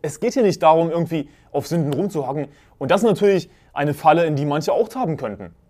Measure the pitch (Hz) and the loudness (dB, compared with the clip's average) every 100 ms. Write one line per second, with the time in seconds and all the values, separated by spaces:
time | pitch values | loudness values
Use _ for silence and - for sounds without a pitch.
0 | 156 - 233 269 208 160 160 160 165 165 | -10 -4 -2 2 2 4 4 6 4 0
1 | 165 165 139 _ _ 143 - 175 143 143 | -2 -4 -6 _ _ -6 -2 -2 0 -2
2 | 196 160 127 147 143 _ _ _ 139 196 | -2 -4 -4 -6 -8 _ _ _ 0 2
3 | 226 190 202 190 170 _ _ - 147 147 | 2 2 2 0 -4 _ _ -6 -4 2
4 | 156 160 165 147 147 147 - - 220 262 | 4 4 2 0 -2 -2 -2 -2 -2 -2
5 | 214 156 117 98 90 _ _ | -6 -4 -8 -10 -16 _ _